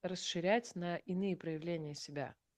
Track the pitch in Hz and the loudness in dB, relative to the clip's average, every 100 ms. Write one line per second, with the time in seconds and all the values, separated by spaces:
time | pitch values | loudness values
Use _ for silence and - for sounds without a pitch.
0 | 180 180 - 175 175 226 233 - 175 170 | -2 -2 -2 2 6 4 4 -4 -2 -2
1 | - 185 196 180 170 156 170 170 151 147 | 0 0 2 0 0 -2 -2 -2 -4 -8
2 | - 147 131 - _ | -6 -4 -6 -8 _